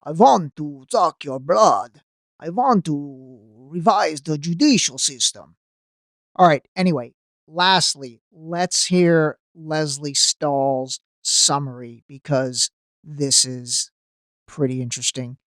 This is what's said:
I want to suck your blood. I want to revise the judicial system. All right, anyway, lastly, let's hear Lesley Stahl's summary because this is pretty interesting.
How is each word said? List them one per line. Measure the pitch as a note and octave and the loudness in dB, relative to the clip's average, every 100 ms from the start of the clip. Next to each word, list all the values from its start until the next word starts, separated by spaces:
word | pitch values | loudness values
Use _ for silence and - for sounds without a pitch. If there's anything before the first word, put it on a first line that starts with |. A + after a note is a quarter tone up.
I | - | -8
want | D#3+ B3 B3 D#3 - | 4 6 6 0 -8
to | D3+ C#3 C3 | -12 -12 -4
suck | A3 F3 - | 0 0 0
your | D3 C3+ | -10 -10
blood. | C3+ G3 G#3+ A2 G2 _ _ _ _ _ | 0 4 6 4 -2 _ _ _ _ _
I | D#3+ | -10
want | F3+ C4 A3 | -2 2 2
to | D#3+ C#3+ C#3+ C3 C3 B2+ G#2+ G#2+ C3 | 2 -4 -6 -14 -20 -20 -20 -20 -12
revise | E3+ E3+ G3+ F#3 D3+ | 0 2 4 2 -2
the | C#3+ D3+ | -6 -6
judicial | D#3 E3+ D4+ A#3+ - C3 | -4 0 4 4 0 -4
system. | - C3 - G2+ D2+ E2+ _ _ _ _ _ _ _ | -6 -2 -4 -4 -20 _ _ _ _ _ _ _ _
All | - F3+ | 4 6
right, | D3 _ | 6 _
anyway, | - F#3 D3 A#2 _ _ _ _ | -2 0 0 -6 _ _ _ _
lastly, | D#3+ F3+ F#3+ - C#3+ C3+ A#2 _ | 0 2 4 2 -4 -12 -18 _
let's | - D#3+ E3+ F3+ - | -20 -10 -6 -4 -2
hear | - F3+ F3 E3 D#3 - _ | 0 2 4 4 2 -2 _
Lesley | _ D#3 D#3 D3+ C#3 D3 | _ -8 -4 -4 -6 -6
Stahl's | C#3 - - D3+ C#3 C3+ C3+ C3 - _ _ | -2 -2 0 -2 0 0 -2 -4 -10 _ _
summary | - - - C#3 C#3+ B2 A#2+ A#2 _ | -4 0 2 0 -4 -10 -16 -18 _
because | C#3 - C#3+ C3 B2 - _ _ _ | -20 -2 -2 0 -2 -6 _ _ _
this | D#3 D3 C#3 C3 | -20 -8 -2 0
is | B2+ B2+ B2 B2 - _ _ _ _ _ _ | 0 -6 -8 -6 -6 _ _ _ _ _ _
pretty | - C#3 B2+ | -4 -4 -2
interesting. | B2 A#2+ B2 - B2 B2+ | -6 -6 -6 -6 -12 -14